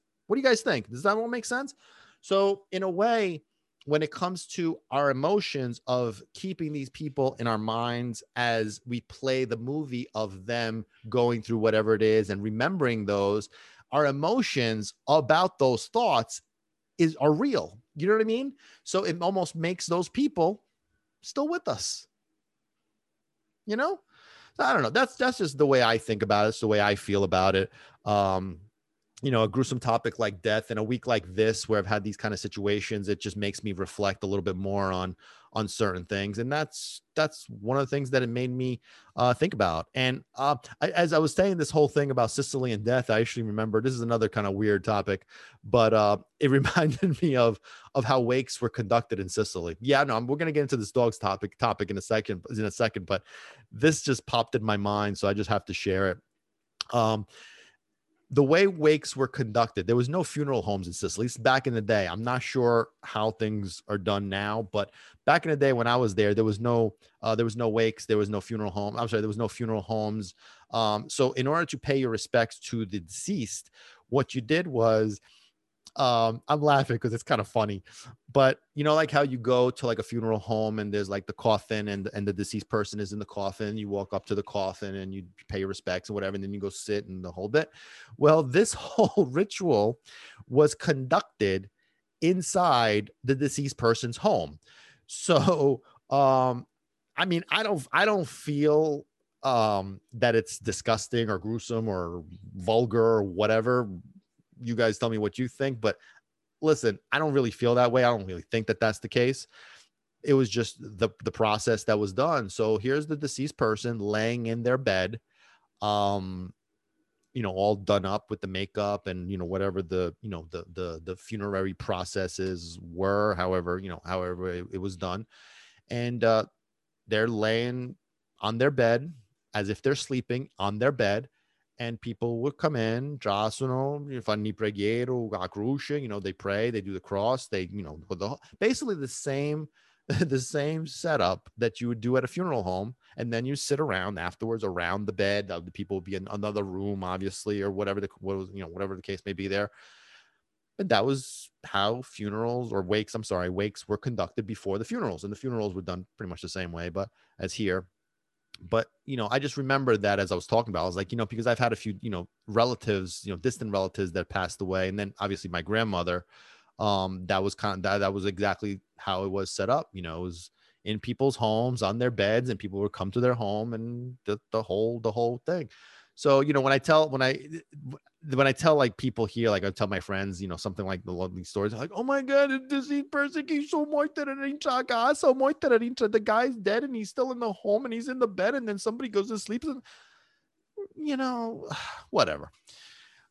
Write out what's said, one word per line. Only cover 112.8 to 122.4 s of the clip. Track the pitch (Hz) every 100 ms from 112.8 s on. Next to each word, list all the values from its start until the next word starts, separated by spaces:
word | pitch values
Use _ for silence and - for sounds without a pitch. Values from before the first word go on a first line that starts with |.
| 123 147 151
the | 151
deceased | 147 - 147 -
person | 113 107 120 113
laying | 101 107 113 120 113
in | 117
their | 120 131
bed, | 120 95 92 113 _ _ _ _ _ -
um, | 104 104 101 101 95 92 90 - _ _ _ _ _ _ _
you | 127
know, | 101
all | 95 101 101
done | 98 101 95
up | 104 -
with | 107
the | 95
makeup | 92 98 107 101 101 95
and, | 90 90
you | 95
know, | 87
whatever | 95 98 92
the, | 85 92 87 -
you | 110
know, | 85 82
the, | 87 90
the, | 87 87 82 85
the | 92
funerary | - 107 101 95 95
processes | 87 - 92 95 101 92 -